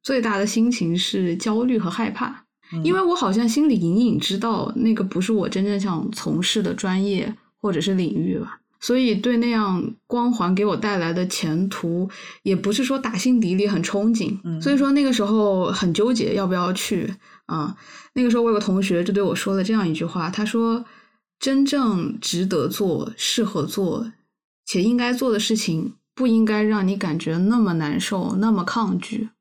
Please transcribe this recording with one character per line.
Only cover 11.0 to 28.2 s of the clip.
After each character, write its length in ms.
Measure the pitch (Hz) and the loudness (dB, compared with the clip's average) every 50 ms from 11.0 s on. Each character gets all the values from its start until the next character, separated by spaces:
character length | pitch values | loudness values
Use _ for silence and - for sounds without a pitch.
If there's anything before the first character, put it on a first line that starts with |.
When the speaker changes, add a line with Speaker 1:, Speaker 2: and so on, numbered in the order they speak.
| 170 165 | 0 0
Speaker 1:
的 140 | 170 180 180 | 0 -2 -2
前 420 | 180 - - - 160 156 165 190 196 | -2 -4 -4 -2 -2 0 0 -2 -2
途， 400 | - - - 165 170 175 185 190 - - - - - - | -4 -4 -4 -4 -2 -2 -4 -4 -6 -14 -18 -18 -20 -6
也 140 | _ 196 190 | _ -2 -2
不 160 | 180 190 196 | 0 0 0
是 100 | 214 226 | 0 0
说 160 | 269 254 269 269 | 0 0 -2 -2
打 180 | 262 220 220 | -2 -4 -4
心 240 | 185 - 254 254 240 | -2 0 2 4 4
底 140 | 220 175 180 | 4 2 2
里 140 | 185 202 208 | 2 2 2
很 140 | 196 160 170 | 2 0 -2
憧 240 | - - 196 208 226 | 0 -2 0 2 2
憬。 300 | 233 220 185 151 202 - - | 2 2 0 -2 -4 -4 -6
Speaker 2:
嗯。 160 | 170 165 160 | -6 -6 -2
Speaker 1:
所 120 | 160 277 | 0 2
以 40 | 285 | 2
说 160 | 269 277 277 | 4 4 4
那 100 | 269 294 | 4 4
个 100 | 285 269 | 4 2
时 100 | 247 220 | 2 2
候 440 | 208 202 214 220 214 202 196 185 180 | 2 2 2 2 4 4 2 2 2
很 260 | - 185 - 202 180 | 0 0 0 0 0
纠 200 | 160 202 208 247 | 2 2 2 2
结 220 | 254 226 - - - | 2 2 0 0 0
要 120 | 190 196 | 0 0
不 80 | 185 185 | 0 0
要 180 | 180 180 175 | 0 0 -2
去， 400 | 185 185 - - 214 180 - 220 190 - _ - - - _ | -2 -4 -4 -2 -2 -2 -2 -4 -8 -10 _ -20 -20 -20 _
啊， 300 | - 160 160 147 - 190 - - - - - - - _ | -8 -6 -4 -4 -4 -6 -10 -16 -20 -20 -20 -20 -8 _
那 80 | 262 | 0
个 80 | 247 240 | 2 2
时 60 | 226 | 4
候 60 | 240 | 4
我 60 | 233 233 | 4 4
有 60 | 226 | 2
个 60 | 202 | 2
同 220 | 208 202 185 190 | 2 2 2 2
学 220 | 196 196 180 170 175 | 2 2 0 0 0
就 80 | 196 | 0
对 100 | 196 196 | 0 0
我 120 | 202 180 - | 2 0 0
说 200 | - - 202 190 | -2 -2 -2 0
了 80 | 196 | 0
这 100 | 185 196 | 0 0
样 140 | 220 220 196 170 | 0 0 2 0
一 40 | |
句 120 | 160 - 165 | -2 -2 -4
话， 260 | 165 - 180 165 165 | -4 -4 -4 -4 -4
他 140 | 185 214 208 | -4 -4 -4
说 400 | 214 - 226 226 226 226 240 240 - - - _ _ _ _ _ _ _ _ | -2 0 0 0 2 0 -2 -4 -8 -18 -20 _ _ _ _ _ _ _ _
：“真 260 | - 262 269 269 277 | -2 0 2 4 2
正 540 | 269 294 285 262 226 202 180 160 151 - - | 2 2 2 2 2 0 0 -2 -2 -6 -6
值 260 | - - - 170 185 | -6 -4 -2 -2 0
得 200 | 190 190 160 123 156 | 0 0 0 0 -2
做、 440 | 185 - 214 185 156 151 - - 226 | -2 -2 0 0 0 -2 -4 -8 -8
适 280 | - - - - - 220 | -6 -4 -2 0 0 0
合 200 | 214 - 170 147 | 0 0 -2 -4
做 480 | - - - 190 170 - - - 113 - _ _ _ _ _ _ _ _ _ _ | -2 -2 -2 -2 -2 -2 -4 -6 -8 -10 _ _ _ _ _ _ _ _ _ _
且 160 | - - 185 | -4 -2 0
应 140 | 180 226 247 | 2 2 2
该 160 | 240 240 240 | 2 2 0
做 200 | 247 247 262 254 | 0 0 0 0
的 60 | 220 208 | 0 0
事 180 | 214 - 220 | 0 0 0
情， 380 | 214 - - 165 160 160 - - _ _ _ _ | 0 0 -2 -2 -2 -2 -6 -10 _ _ _ _
不 120 | - 262 | 0 2
应 180 | 254 226 226 220 | 4 6 6 4
该 180 | 214 214 214 | 4 4 2
让 240 | 214 214 220 208 196 | 2 2 2 2 2
你 100 | 185 196 | 0 0
感 220 | 196 196 180 151 165 | 0 -2 -2 -2 -2
觉 180 | - 170 160 | -2 -2 0
那 220 | 165 185 202 233 240 | 2 2 4 4 4
么 160 | 220 190 170 | 4 2 2
难 260 | 165 156 147 151 - | 0 0 0 -2 -2
受、 360 | 185 - 208 185 | -2 -2 -4 -2